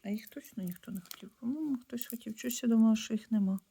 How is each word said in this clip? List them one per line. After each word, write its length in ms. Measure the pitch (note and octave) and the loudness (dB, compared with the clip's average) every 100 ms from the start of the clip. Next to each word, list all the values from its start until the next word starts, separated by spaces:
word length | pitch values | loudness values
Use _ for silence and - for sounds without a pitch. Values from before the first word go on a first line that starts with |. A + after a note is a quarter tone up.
А 80 | G3 | -6
їх 180 | G#3+ - | -8 -8
точно 340 | C#4+ - - | -16 -12 -8
ніхто 300 | F#3 F3+ - | -8 -8 -10
не 80 | F#3+ | -12
хотів. 300 | - - G3 | -12 -18 -18
По-моєму, 480 | _ A#3+ D4 D#4 B3+ | _ -6 -4 -4 -4
хтось 280 | - A#3+ - | -6 -10 -8
хотів. 320 | A#3+ A3 A3 | -8 -10 -8
Щось 240 | B3 A#3+ | -6 -2
я 60 | A#3+ | 4
думала, 280 | A3+ A3 A3 | 6 6 6
що 180 | - | 0
їх 160 | A3 - | -6 0
нема. 300 | G#3+ F#3+ G3 _ | 2 2 0 _